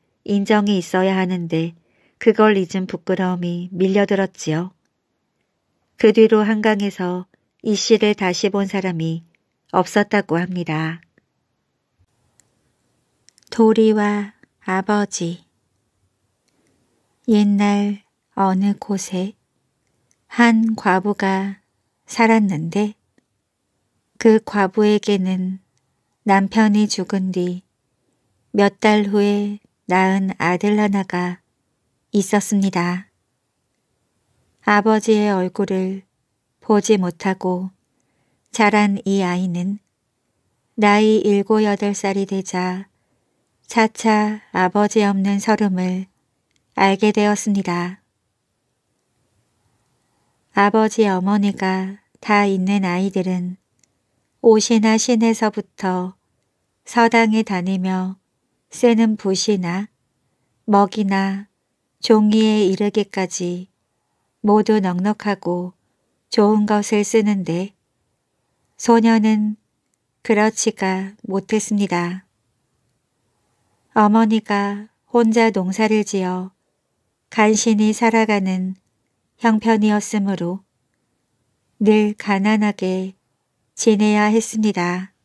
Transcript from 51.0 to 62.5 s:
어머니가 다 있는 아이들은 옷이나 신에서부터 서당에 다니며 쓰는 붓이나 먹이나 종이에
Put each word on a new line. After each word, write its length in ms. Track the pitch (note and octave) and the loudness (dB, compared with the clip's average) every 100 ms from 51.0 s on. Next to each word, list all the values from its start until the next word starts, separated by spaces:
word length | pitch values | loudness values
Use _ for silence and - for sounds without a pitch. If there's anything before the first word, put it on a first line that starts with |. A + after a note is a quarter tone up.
| G#3 | 0
어머니가 920 | F#3 F#3 G#3 G3+ - F#3+ F#3+ F#3+ G3+ _ _ | 0 0 0 0 -2 -4 -4 -6 -12 _ _
다 240 | - G#3 | 0 2
있는 400 | G3+ F#3+ F#3 G3+ | 2 0 0 0
아이들은 720 | F#3+ F3 G3 F#3+ F#3 F#3 F3+ F#3 _ _ _ _ _ _ _ _ | 0 -2 -2 -2 -2 -4 -6 -10 _ _ _ _ _ _ _ _
옷이나 560 | A#3 G#3+ - A3+ A3 A3 | 4 4 4 2 2 2
신에서부터 1160 | G#3+ A#3 A3+ A3 G#3+ G#3+ - - F#3+ F#3 F3+ - _ _ _ _ _ _ | 0 2 2 0 -2 -4 -10 -8 -4 -4 -6 -12 _ _ _ _ _ _
서당에 580 | - A#3+ A#3 A#3 A3+ A3 | -4 2 4 4 2 2
다니며 760 | A3 F#3 F3+ F#3+ F#3 F#3 F#3 F#3+ _ _ _ _ _ | -2 -4 -4 -2 -2 -4 -6 -10 _ _ _ _ _
쓰는 460 | - A#3+ A3+ A3+ G#3+ | 0 2 4 2 0
붓이나 720 | G3 F#3+ - G3 F3 F#3 G#3+ _ _ _ _ _ _ _ | -2 -2 -2 -2 -2 -6 -8 _ _ _ _ _ _ _
먹이나 840 | - G3+ G3+ G#3+ G3 G3 G3 G3 G#3 _ _ _ _ _ | 0 2 2 0 -2 -2 -2 -6 -12 _ _ _ _ _
종이에 640 | - A3 G#3 A3 A3 | 2 4 4 4 2